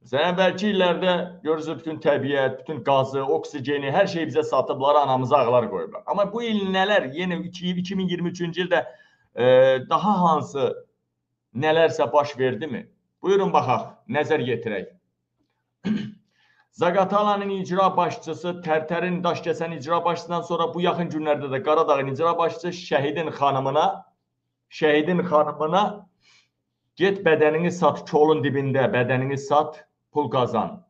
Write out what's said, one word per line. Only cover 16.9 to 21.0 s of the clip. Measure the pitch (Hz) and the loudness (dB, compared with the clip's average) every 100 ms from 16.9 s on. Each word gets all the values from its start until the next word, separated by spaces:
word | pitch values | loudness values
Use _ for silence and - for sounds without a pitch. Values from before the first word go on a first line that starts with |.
| 180 185 202 208 202 196 196 | 2 2 2 2 0 -2 -6
icra | 143 180 190 180 | -4 2 2 2
başçısı, | 170 - - 151 175 180 | -2 -2 -10 -8 -8 -8
Tərtərin | 160 156 156 170 175 175 | -2 -2 -2 -4 -2 -2
Daşkəsən | 175 165 170 156 165 160 | -2 -2 -4 -4 -4 -8
icra | 139 170 | -2 0
başçısından | 170 175 - 175 | 0 -2 -4 -6
sonra | 165 170 165 | -4 -2 -2
bu | 175 | 0
yaxın | 175 170 | -2 0